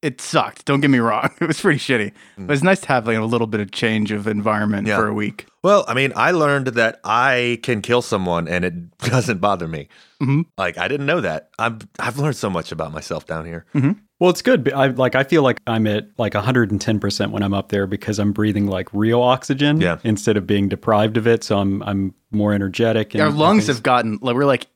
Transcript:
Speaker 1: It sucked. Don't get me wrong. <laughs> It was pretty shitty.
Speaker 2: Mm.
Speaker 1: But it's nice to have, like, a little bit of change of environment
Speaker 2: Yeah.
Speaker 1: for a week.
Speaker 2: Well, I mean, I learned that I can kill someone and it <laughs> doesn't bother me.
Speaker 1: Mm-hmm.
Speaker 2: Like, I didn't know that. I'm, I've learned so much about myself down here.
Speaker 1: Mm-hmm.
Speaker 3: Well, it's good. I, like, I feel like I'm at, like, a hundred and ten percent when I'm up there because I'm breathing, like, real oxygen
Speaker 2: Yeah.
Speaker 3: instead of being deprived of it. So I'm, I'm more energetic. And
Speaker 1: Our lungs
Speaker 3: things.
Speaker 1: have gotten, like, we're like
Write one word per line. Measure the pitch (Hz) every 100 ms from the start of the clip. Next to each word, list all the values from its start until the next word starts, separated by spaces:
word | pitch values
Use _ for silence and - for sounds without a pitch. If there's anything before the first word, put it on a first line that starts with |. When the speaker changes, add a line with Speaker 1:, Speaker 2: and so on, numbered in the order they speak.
Speaker 1:
It | 156 127
sucked. | - 156 - -
Don't | - 139
get | 143
me | 131
wrong. | 117 107 143 -
<laughs> |
It | 165
was | 156
pretty | 202 143
shitty. | - 123 104 - - -
Speaker 2:
Mm. | 90
Speaker 1:
But |
it's | 143
nice | 180 190
to | -
have, | 131 113
like, | 113
a |
little | 110 120 110
bit | 104
of | 101
change | - 117 110 104
of | 107 104
environment | 104 104 107 107 101 104
Speaker 2:
Yeah. | 104
Speaker 1:
for | 107
a |
week. | 107 104 - - _
Speaker 2:
Well, | 180 202 -
I |
mean, | 120 135 90
I | 131
learned | 175 147 143 131
that | 117 113 -
I | 98 113 131 127 120 120
can | - 117
kill | 95 123
someone | - 104 90 85 82
and | 87
it | 90 87 85 _
<laughs> |
doesn't | 123 127 117 98
bother | 104 95 82
me. | 80 71 - _ _
Speaker 1:
Mm-hmm. | 123 139 165 -
Speaker 2:
Like, | 92 85
I | 104
didn't | 143 139
know | 170
that. | 95 78 - -
I'm, | 117 113 - -
I've | 120 120
learned | 147 120
so | 107
much | 87 80
about | 80 80
myself | 78 - 80 -
down | 80 82
here. | 82 - 147
Speaker 1:
Mm-hmm. | 135 208 _ _
Speaker 3:
Well, | 180
it's | 175
good. | - 247 127
I, | 135 135
like, | 127 131 131
I | 139
feel | 165
like | 135 113 -
I'm | 113 107
at, | 104 104 -
like, | 107
a | 104
hundred | 104 127 107
and | 101
ten | - 107
percent | 101 - 101
when | 104
I'm | 98
up | 98 -
there | 101 98
because | 101 - 104
I'm | 101
breathing, | 104 107 101 101
like, | 92 95
real | 101 110 117
oxygen | 123 127 - 135 147 156
Speaker 2:
Yeah. | 92 82 113
Speaker 3:
instead | 104 - 107
of | 90
being | 101 98
deprived | 95 - 107 110 113
of | 113
it. | 113
So | - 101
I'm, | 98 98
I'm | 104 98 98 - _
more | 104 104
energetic. | 101 98 90 113 110 110 147
And |
Speaker 1:
Our | 151
lungs | 147 160 214 -
Speaker 3:
things. | 123
Speaker 1:
have |
gotten, | 120 123 113 107
like, | 123 120
we're | 143
like | 123 -